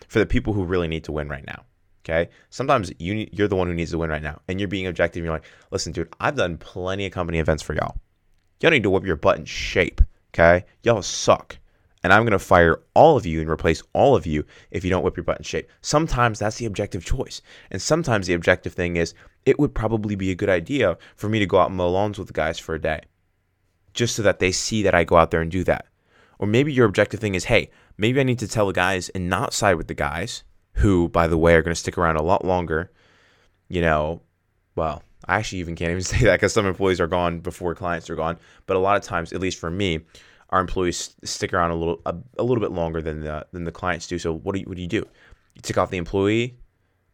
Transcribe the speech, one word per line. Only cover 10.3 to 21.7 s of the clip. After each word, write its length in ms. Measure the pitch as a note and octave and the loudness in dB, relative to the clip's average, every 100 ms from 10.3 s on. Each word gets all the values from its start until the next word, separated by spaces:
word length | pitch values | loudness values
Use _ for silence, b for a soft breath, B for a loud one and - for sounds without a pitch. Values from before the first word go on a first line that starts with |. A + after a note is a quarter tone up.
okay? 320 | - E2+ F2 - b | 4 6 6 2 b
Y'all 180 | A2+ A2 | 0 0
suck. 560 | E2 - - G2 - - _ _ _ _ | -2 -2 2 2 -2 -20 _ _ _ _
And 100 | F2+ | 4
I'm 100 | G#2 | 6
gonna 140 | A#2 F#2+ | 6 2
fire 460 | - F#2 E2+ D2+ _ | 6 6 8 4 _
all 240 | G#2 D3+ C3+ | 6 8 6
of 80 | E2+ | 2
you 160 | D#2+ | -4
and 80 | D#2+ | -2
replace 320 | D#2+ E2+ D#2+ - | 0 0 0 -2
all 220 | - C3 A2 | 2 4 4
of 120 | D#2 | 2
you 180 | D2 - B B | -4 -4 B B
if 140 | F#2+ | -6
you 80 | F#2 | -2
don't 120 | F2+ | 0
whip 140 | F2 F2 | 0 -4
your 60 | |
butt 160 | E2 - | -6 -6
in 40 | |
shape." 240 | - D#2+ - b | -6 -8 -8 b
Sometimes 560 | - D3+ D#3+ B2+ A#2+ G#2+ | -2 -2 0 0 0 0
that's 200 | G#2 - | -6 -4
the 80 | A#2 | -6
objective 380 | G2 G2+ G2 | -4 -6 -6
choice. 380 | - C3 - - B B B | -4 -4 -4 -12 B B B
And 100 | F#2+ | -8
sometimes 460 | - D#3+ D3 G#2+ F2+ | 0 0 2 0 0
the 80 | F2 | 0
objective 380 | F2+ F2+ F#2 | 2 0 -2
thing 220 | - F2 E2+ | -4 -2 0
is, 200 | E2 - b b - | -2 -4 b b 0
it 140 | - | 2
would 160 | C#3+ - | 0 -2
probably 400 | A2 A2 G#2 G2 | -2 -2 -2 -4
be 160 | F#2+ | -4
a 40 | F2 | -2
good 140 | G2 | 0
idea 480 | F2+ E2 C#3 G2 E2 B _ | 0 0 0 0 0 B _
for 140 | G#2 | -4
me 100 | A2 | 0
to 60 | F#2+ | 2
go 140 | G2 | 4
out 100 | |
and 80 | E2 | 4